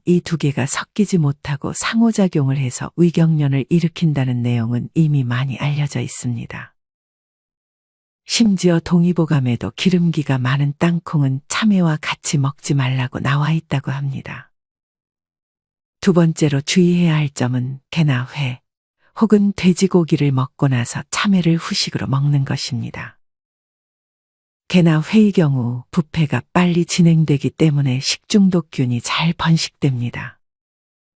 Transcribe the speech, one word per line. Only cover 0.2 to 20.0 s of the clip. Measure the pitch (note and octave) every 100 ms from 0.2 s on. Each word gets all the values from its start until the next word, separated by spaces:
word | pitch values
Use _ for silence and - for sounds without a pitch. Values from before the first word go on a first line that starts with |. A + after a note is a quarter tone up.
두 | - D#3
개가 | C#3+ C#3 C3
섞이지 | - - - G3 F3+
못하고 | C#3+ - - C#3+ -
상호작용을 | - - A3+ A#3 G#3+ F#3 D#3+ C3+ C#3
해서 | B2+ - - -
위경련을 | E3+ E3+ D#3+ D3+ C#3+ C#3 -
일으킨다는 | E3+ E3 - E3 C#3 C3 B2
내용은 | A#2+ A#2+ A2+ A#2+ -
이미 | - D#3 D3
많이 | A#2+ A#2+ C3+ B2
알려져 | D3 D3 C#3+ B2
있습니다. | A#2+ - B2 A#2 - A2+ B2 _ _ _ _ _ _ _ _ _ _ _ _ _ _ _ -
심지어 | - A3+ F#3 F3 E3
동의보감에도 | - F3 F3 E3+ D#3+ D3+ B2+ A#2 F#2+
기름기가 | - F#3+ F3+ E3+ D#3 C#3+ C3
많은 | B2 C#3 C#3+ -
땅콩은 | E3+ E3+ - D3+ C3+ C3+ -
참외와 | - G#3+ F#3+ E3 D3+
같이 | - - - D3
먹지 | C3+ - - C#3+
말라고 | C3 C3 B2+ A#2+
나와 | C3 C#3+ D3+
있다고 | D#3+ - C#3 -
합니다. | C#3 C#3 C3+ - - - _ _ _ _ _ _ _ _ _ _ _ _ _ _ _
두 | -
번째로 | F3 E3 D#3+ D3+ C#3
주의해야 | - F#3+ F3 F3 E3+ D3+
할 | C#3+
점은 | - B2 B2+ B2+ C3+ _
게나 | E3 D3 B2 B2+ D3
회 | C3 B2 _ _ _ _ _ -
혹은 | G#3+ G#3 G3+
돼지고기를 | - F#3 F3 F#3+ F3+